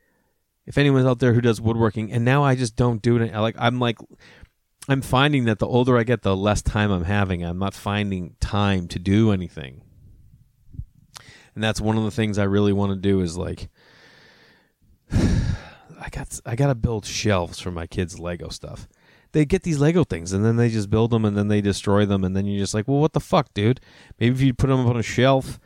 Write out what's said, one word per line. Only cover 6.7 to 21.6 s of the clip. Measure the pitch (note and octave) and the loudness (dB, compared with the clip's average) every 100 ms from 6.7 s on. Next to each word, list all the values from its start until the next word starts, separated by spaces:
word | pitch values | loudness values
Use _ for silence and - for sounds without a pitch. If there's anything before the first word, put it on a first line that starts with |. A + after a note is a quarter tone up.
| A2 G#2 | 0 0
I'm | F#2 | 0
having. | E2+ G2+ G2 F2 | 0 0 0 -2
I'm | F2 F2+ | -4 -4
not | G2 | -6
finding | - G#2 G2+ G2+ F#2+ F2 - | -6 -4 -2 -2 -4 -8 -8
time | - G2+ G2+ F#2+ F2 | -4 0 0 0 -2
to | F2+ | -4
do | F2+ G2+ A2+ | 0 4 4
anything. | G2 F2 - C2+ C2+ - - - - - - _ _ - - - _ _ - - - _ - | 2 -4 -12 -16 -18 -20 -20 -20 -20 -20 -20 _ _ -20 -18 -18 _ _ -20 -20 -20 _ -4
And | |
that's | A2 G#2+ | -2 0
one | G#2+ A2 | 0 0
of | |
the | G#2+ | 0
things | G#2 G#2+ G2+ | -2 -2 0
I | |
really | G2 G2+ G#2 | 0 2 2
wanna | G2 G2+ G2 | 2 -2 -2
do | G2 F#2+ | 0 2
is, | F2 F2 | 0 -4
like, | E2 E2 - _ _ _ - _ - _ _ _ _ _ _ _ - | -8 -8 -12 _ _ _ -20 _ -20 _ _ _ _ _ _ _ -4
<sighs> | |
I | - - - - - - - - - - | 0 2 2 0 -4 -10 -20 -20 -18 -12
got, | - - - - | -12 -12 -12 -6
I | A#2+ | -2
gotta | C#3+ A#2+ | 0 0
build | A#2+ A2 - | -2 -4 -6
shelves | - A2 F#2+ F2 - | -4 0 0 -2 -8
for | F#2 | -10
my | F2 E2+ | -8 -6
kids' | - F2 E2+ | -6 -6 -6
Lego | E2+ F2 D#2+ | -10 -10 -10
stuff. | - - - - _ _ _ _ | -14 -14 -16 -18 _ _ _ _
They | D3+ D3 | 0 2
get | F#3 | 0
these | F3+ D3 | 0 2
Lego | C#3+ F3 | 2 2
things, | C#3+ E2 E2 | 0 -4 -4
and | F#2+ A2 | 0 2
then | A#2 | 2
they | A#2+ | 2
just | A2+ G2+ | 0 0
build | A2 A#2 | 0 2
them, | A#2 A2 | 2 2
and | G2+ | 0
then | G#2 | 0
they | |
destroy | G#2 | 2